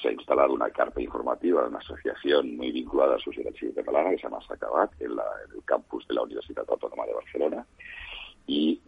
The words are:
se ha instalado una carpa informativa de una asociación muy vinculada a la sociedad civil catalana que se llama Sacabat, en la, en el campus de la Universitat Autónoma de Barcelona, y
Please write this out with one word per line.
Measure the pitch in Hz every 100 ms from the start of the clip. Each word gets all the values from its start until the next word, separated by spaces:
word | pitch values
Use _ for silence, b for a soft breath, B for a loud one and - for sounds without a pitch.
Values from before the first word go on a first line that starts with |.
se | 60
ha |
instalado | 57 - 69 69
una | 62 60
carpa | - 60 64
informativa | 60 60 62 62 87 80
de | 58
una | 60
asociación | - - - - 71 73 65 60
muy | 64
vinculada | - 62 69 67
a | 60
la |
sociedad | - - 55
civil | - 57
catalana | 62 - 67 87
que | 90
se |
llama | 57 53 -
Sacabat, | - 52 73 104 -
en | 60 58
la, | 52 50 52
en | 52
el |
campus | - 64 - 60 -
de |
la | 58
Universitat | 58 57 - 55 55
Autónoma | - 57 57 57
de |
Barcelona, | 57 - 62 73 117 - - B B B B B B -
y | 73 78 -